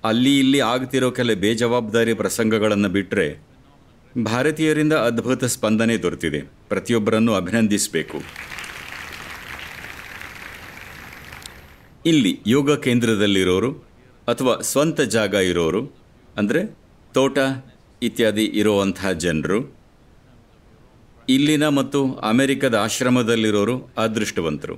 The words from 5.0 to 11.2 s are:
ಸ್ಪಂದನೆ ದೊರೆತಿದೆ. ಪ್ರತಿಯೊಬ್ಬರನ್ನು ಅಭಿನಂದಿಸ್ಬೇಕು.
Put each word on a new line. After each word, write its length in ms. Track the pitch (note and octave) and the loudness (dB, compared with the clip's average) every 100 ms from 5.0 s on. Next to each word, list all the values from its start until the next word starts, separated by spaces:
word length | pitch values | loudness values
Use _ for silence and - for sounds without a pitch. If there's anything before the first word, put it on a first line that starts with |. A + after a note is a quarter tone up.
| A2+ A#2 A#2+ B2+ | 2 0 -2 -2
ಸ್ಪಂದನೆ 540 | B2+ - G#2+ A2 A2+ A2+ | -2 0 0 2 2 2
ದೊರೆತಿದೆ. 440 | F2 - E2 D2 | 0 -2 -4 -4
ಪ್ರತಿಯೊಬ್ಬರನ್ನು 920 | - - - F#2+ - A#2 G#2+ A2 A2+ | -8 -20 -6 -6 0 0 2 2 2
ಅಭಿನಂದಿಸ್ಬೇಕು. 840 | G2+ F2 A#2 A2 G2+ - E2 D2 D2 - - - - - - - - - - - - - - - - - - - - - - - - - - - - - - | 2 0 0 2 0 0 -4 -4 -10 -12 -16 -16 -14 -14 -14 -16 -16 -14 -16 -16 -16 -16 -16 -16 -16 -16 -16 -16 -16 -16 -16 -18 -18 -18 -18 -18 -18 -18 -18